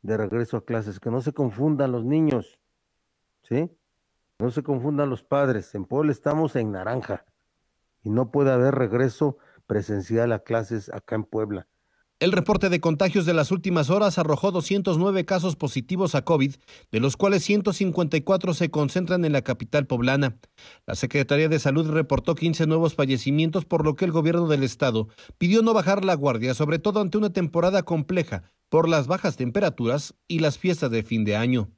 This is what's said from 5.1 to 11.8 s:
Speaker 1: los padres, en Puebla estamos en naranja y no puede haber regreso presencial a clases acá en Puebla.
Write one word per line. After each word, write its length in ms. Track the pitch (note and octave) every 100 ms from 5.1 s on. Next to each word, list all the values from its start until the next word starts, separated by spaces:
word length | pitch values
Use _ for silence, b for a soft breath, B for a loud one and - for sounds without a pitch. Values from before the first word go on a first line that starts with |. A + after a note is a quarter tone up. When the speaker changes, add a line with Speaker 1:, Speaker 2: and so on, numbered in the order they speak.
Speaker 1:
los 120 | B2
padres, 520 | _ C#3 C#3 A2 -
en 100 | G#2
Puebla 260 | F#2 B2+ D3+
estamos 460 | C3+ D3 D3+ D#3+ C3
en 160 | A2
naranja 540 | G2 F#2+ B2+ - F#2 _ _ _ _ _ _ _ _
y 60 | G#2
no 220 | A2 B2+
puede 200 | D3 C#3
haber 240 | B2+ B2+
regreso 640 | C3 A#2+ A#2 C3 - D3+ C#3 b b _
presencial 680 | G#2 F#2+ G#2 F2+ A2+ A#2
a 60 | A2
clases 520 | - A2+ G#2+ A2+ G2
acá 260 | G#2 - A2+
en 80 |
Puebla. 420 | G#2 A2 G#2+ G2+ - _